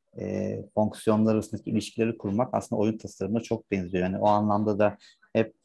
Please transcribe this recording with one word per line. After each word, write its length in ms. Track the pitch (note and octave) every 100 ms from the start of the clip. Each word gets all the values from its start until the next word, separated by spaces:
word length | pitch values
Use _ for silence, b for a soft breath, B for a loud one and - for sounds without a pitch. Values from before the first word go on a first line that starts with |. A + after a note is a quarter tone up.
| _ -
e, 380 | G2 G2 G2+ G#2 G2
fonksiyonlar 600 | - G#2+ - - G#2+ A2
arasındaki 360 | A2 G2+ G#2+ -
ilişkileri 480 | A2 - - A2+ A2+
kurmak 360 | G#2 G2+ B2+
aslında 280 | G#2+ - A2
oyun 160 | G#2+ G#2+
tasarımına 420 | G2 - F#2+ A2+
çok 320 | - A2 -
benziyor. 320 | G2 F2+ F#2
Yani 140 | F#2 G2
o 100 | G#2
anlamda 520 | G#2 G#2+ G#2 G#2+ G2+
da 180 | G#2 G2+ b b b
hep 200 | A2+ A2 -